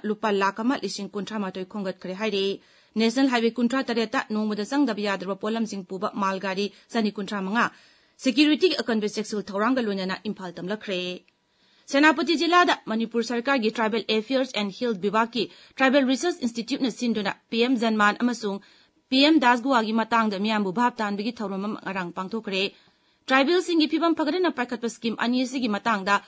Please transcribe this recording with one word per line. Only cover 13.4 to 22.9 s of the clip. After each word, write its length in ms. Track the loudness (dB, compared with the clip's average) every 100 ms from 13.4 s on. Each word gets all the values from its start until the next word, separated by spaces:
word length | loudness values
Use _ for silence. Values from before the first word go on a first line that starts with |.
| 0 0 0
ꯇ꯭ꯔꯥꯏꯕꯦꯜ 320 | 0 0 0 0
ꯑꯦꯐꯤꯌꯔꯁ 480 | -2 0 0 -2 -4
ꯑꯦꯟ 140 | -6
ꯍꯤꯜ 240 | -4 -4 -2
ꯕꯤꯚꯥꯒꯀꯤ 480 | -2 0 0 -2 -4 -8 -12
ꯇ꯭ꯔꯥꯏꯕꯦꯜ 340 | 0 4 4 4
ꯔꯤꯁꯔꯁ 340 | 2 0 -2
ꯏꯟꯁꯇꯤꯇ꯭ꯌꯨꯠꯅ 500 | -4 -4 -6 -4 -4
ꯁꯤꯟꯗꯨꯅ 420 | -2 -2 -2 -2 -6 _
ꯄꯤ 120 | 0
ꯑꯦꯝ 160 | 2 2
ꯖꯟꯃꯥꯟ 380 | 2 4 4 2
ꯑꯃꯁꯨꯡ 400 | -2 -2 -4 -6 -10 _ _ _ -2
ꯄꯤ 60 | 4
ꯑꯦꯝ 180 | 6 6
ꯗꯥꯁꯒꯨꯋꯥꯒꯤ 540 | 6 4 4 2 2
ꯃꯇꯥꯡꯗ 460 | 0 2 2 2 0
ꯃꯤꯌꯥꯝꯕꯨ 320 | 0 0 0
ꯚꯥꯞ 200 | 0 0 0
ꯇꯥꯍꯟꯕꯒꯤ 360 | -4 -4 -4 -6
ꯊꯧꯔꯝ 280 | -6 -6 -6
ꯑꯃ 140 | -8
ꯉꯔꯥꯡ 280 | -8 -6 -6
ꯄꯥꯡꯊꯣꯛꯈ꯭ꯔꯦ꯫ 500 | -8 -8 -8 -6 -4 -4 -6 _